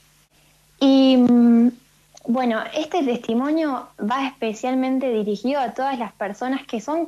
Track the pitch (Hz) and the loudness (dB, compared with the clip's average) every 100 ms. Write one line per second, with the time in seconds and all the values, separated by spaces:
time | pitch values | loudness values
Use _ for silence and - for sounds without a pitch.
0 | _ _ _ _ _ _ _ - 277 269 | _ _ _ _ _ _ _ 0 4 6
1 | 262 254 247 240 240 233 240 - _ _ | 6 6 6 6 6 6 4 0 _ _
2 | _ _ - 247 247 220 - - 311 359 | _ _ -4 -2 -2 -4 -6 -8 -4 -2
3 | 269 240 - 226 277 320 302 254 - - | -2 -2 -2 -2 0 -2 -2 -4 -10 -10
4 | 208 262 269 - 226 214 254 262 262 262 | -6 -4 -6 -6 -8 -6 -4 -2 -2 -2
5 | 262 220 208 202 247 285 240 233 269 262 | -2 -2 -4 -4 -4 -2 -4 -4 -6 -6
6 | 220 - 202 202 254 269 - 226 214 320 | -8 -10 -10 -8 -6 -6 -8 -10 -6 -6